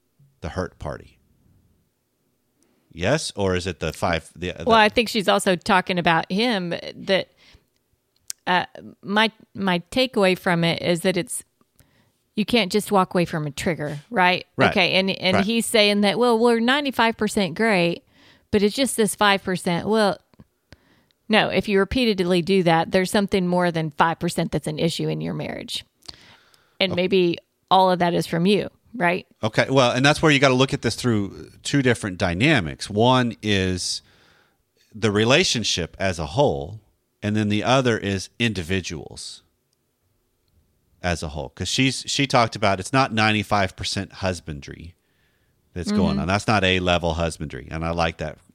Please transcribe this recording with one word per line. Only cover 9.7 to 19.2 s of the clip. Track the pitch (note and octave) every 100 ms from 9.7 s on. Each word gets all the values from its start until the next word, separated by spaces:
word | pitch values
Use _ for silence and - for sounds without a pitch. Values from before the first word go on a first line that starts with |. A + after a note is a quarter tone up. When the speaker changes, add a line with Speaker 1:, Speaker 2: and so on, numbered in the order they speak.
| F3 -
Speaker 2:
takeaway | C4 C4 A#3 F#3+ F3+
from | F#3+ E3+
it | E3+ D#3+
is | D#3 F3
that | F#3+ F3
it's, | E3 - - _ _ _ _ _ _ _ _ -
you | G3+
can't | A#3+ F3+
just | G#3+ -
walk | G3+ F#3
away | F#3 E3
from | E3+ D3+
a |
trigger, | - G3+ D#3 D3 D3 -
right? | A#3 F3+ F3+ - -
Speaker 1:
Right. | C3
Speaker 2:
Okay, | G3+ F3
and, | E3 F#3+
and | - F#3 G3
Speaker 1:
Right. | G3
Speaker 2:
he's | A#3 -
saying | A3+ G#3 G3+
that, | G#3 F3+
"Well, | B3 A3+
we're | A#3+ A3+
ninety-five | A#3 C#4 C#4+ A#3+ A3+ A3
percent | G#3+ - F#3 E3+
great, | A3+ G3 E3+ - - _ _ _ _
but | G#3+
it's | G#3 A3+
just | C4 -
this | G#3
five | -